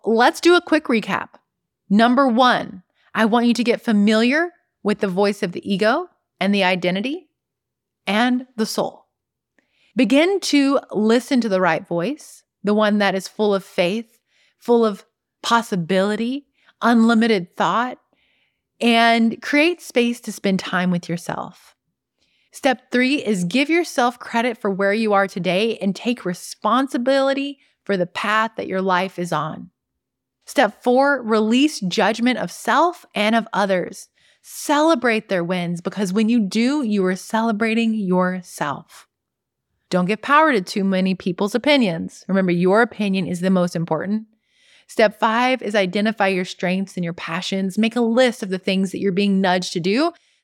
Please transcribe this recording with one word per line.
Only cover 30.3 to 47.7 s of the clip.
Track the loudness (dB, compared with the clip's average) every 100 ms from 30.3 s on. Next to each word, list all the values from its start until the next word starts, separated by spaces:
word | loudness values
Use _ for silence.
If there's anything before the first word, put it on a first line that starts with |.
| _ -6
Step | 0 0 0
four, | 0 2 2 0
release | 0 0 2 2 2 0
judgment | -4 0 0 2 0 0
of | -4
self | -8 -2 2 2 -2 -8
and | -4 0
of | 0 -2
others. | -2 0 0 -4 -10 -20 _ _ _
Celebrate | -20 -10 -2 2 4 2 0 -2 -2
their | -4
wins, | -2 -4 -4 -6
because | -6 -4 -2
when | 0 2
you | 2
do, | 0 0 0 0
you | -2 0
are | 0
celebrating | -2 -4 -4 -2 -2 -2 0 0
yourself. | -2 0 0 0 -2 -10 -8 -6 -8 -12 -20 -20 _ _ _ _ _ _ _ -4
Don't | -2 0
give | -2
power | 0 4 4
to | 2
too | -2 -4
many | -2 0 0
people's | -2 -4 -2 -2
opinions. | -2 2 2 2 -2 -8 -12 -4
Remember, | 0 2
your | 2 2 4
opinion | 2 0 -2 -2 -4
is | -4
the | 0
most | 2 0 -2
important. | -4 -4 -2 -6 -6 _ _ _ _ _ -8
Step | 0 0 2
five | -2 0 0 -2
is | -2
identify | -2 0 0 -2 0 0
your | 0 -4
strengths | -4 -4 -2 -4 -6
and |
your | -6
passions. | -8 -8 -8 -6 -4 -2